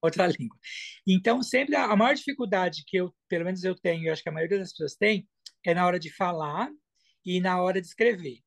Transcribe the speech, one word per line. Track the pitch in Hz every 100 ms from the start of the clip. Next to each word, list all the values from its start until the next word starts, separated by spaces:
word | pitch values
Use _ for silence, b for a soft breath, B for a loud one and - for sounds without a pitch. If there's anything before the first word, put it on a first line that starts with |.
outra | 165 165 180
<laughs> | 226
língua. | 117 - B B B B -
Então, | 185 185 247
sempre | 240 254 277 294
a, | 202
a | 208
maior | 233
dificuldade | 285 - 277 240 190 180 156 -
que | 190
eu, | 180 _ _
pelo | 175
menos | 170 185
eu | 185
tenho, | 180 180 165
e | 165
acho | 156
que | -
a |
maioria | 156 165 196
das | 185
pessoas | - 151
tem, | - 208 208 - _ - _
é | -
na | 175 180
hora | 180
de | 160
falar | - 185 170 151 156 254 - _ _ _ _
e | - 180
na | 185 180
hora | 180 190
de | 185
escrever. | - 226 208 160 117